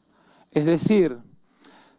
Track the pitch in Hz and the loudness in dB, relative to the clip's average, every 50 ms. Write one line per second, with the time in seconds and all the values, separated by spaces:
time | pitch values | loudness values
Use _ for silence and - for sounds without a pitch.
0 | _ _ _ _ _ _ _ _ _ _ - 156 147 165 170 156 - - 214 202 | _ _ _ _ _ _ _ _ _ _ -6 -4 0 0 -2 0 0 0 2 2
1 | 170 147 123 120 - - - _ _ _ _ _ _ - - - _ _ _ | 2 0 -2 -8 -18 -20 -20 _ _ _ _ _ _ -20 -20 -20 _ _ _